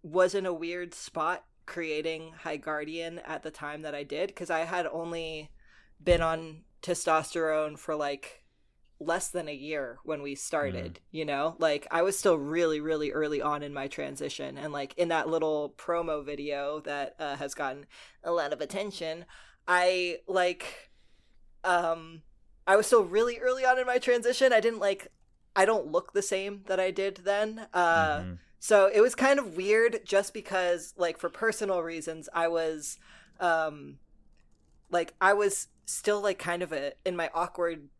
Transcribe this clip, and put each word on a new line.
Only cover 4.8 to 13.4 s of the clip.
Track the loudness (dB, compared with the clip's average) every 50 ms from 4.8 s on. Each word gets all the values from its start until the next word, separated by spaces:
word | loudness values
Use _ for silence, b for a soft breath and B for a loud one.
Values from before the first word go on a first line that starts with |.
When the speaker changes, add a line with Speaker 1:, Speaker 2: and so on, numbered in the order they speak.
| -2
Speaker 1:
only | -4 -4 -6 -6 -6 -6 -8 -8 -8 -10 -10 -12 -16 -20 b b b b b b b b b
been | 4 4 4 4
on | 4 0 0 -2 -6 -12 -16 -18 -20 _ _ _
testosterone | -4 -4 -4 -2 2 4 4 4 2 0 -2 0 0 2 2 0 0 -2 -6 -10
for, | -6 -4 -2
like, | -2 -2 -2 -4 -6 -10 -18 -20 -20 _ _ _ _ _ _ _ _ _ _ _ _
less | -2 -2 0 0 -2 -4
than | -6 -6 -6 -6
a | -10
year | -10 -8 -6 -6 -6 -6 -6 -10 -12 -8
when | -6 -6 -6
we | -6 -8 -8
started, | -8 -6 -2 -2 -2 -2 -2 -4 -6 -8 -10 -12 -16
Speaker 2:
Mm. | _ _
Speaker 1:
you | -8 -6 -4
know? | -2 -2 0 -2 -2 0 0
Like, | 2 2 2 0 -2 -2
I | 0 2
was | 2 2 0 2
still | 4 4 4 4
really, | 2 -2 0 2 2 2 2 0
really | 0 -2 -2 0 -2 -2
early | -2 -2 -2 0 -2 0